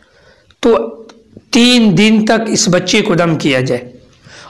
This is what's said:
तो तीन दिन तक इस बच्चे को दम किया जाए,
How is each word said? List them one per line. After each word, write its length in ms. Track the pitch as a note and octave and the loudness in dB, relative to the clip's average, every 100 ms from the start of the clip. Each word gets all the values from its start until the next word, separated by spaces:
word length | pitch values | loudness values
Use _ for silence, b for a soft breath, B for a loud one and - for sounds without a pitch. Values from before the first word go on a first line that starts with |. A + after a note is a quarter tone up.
| b b b b b b | b b b b b b
तो 100 | - G#3 - - - - _ - - | 0 0 -2 -12 -20 -20 _ -20 -4
तीन 400 | A#3 B3 B3 A3 E3+ | 0 2 4 2 2
दिन 300 | G#3+ A3 G#3+ | 2 2 0
तक 200 | A3 A3 | -2 -2
इस 160 | - F#3 | -4 0
बच्चे 320 | F3+ F3+ A3 | -2 0 -2
को 140 | G3+ E3+ | 0 0
दम 200 | E3+ D#3 | 0 -2
किया 240 | D#3 C3 | -2 -2
जाए, 300 | C3 A#2+ - - B B B B | -2 -6 -8 -20 B B B B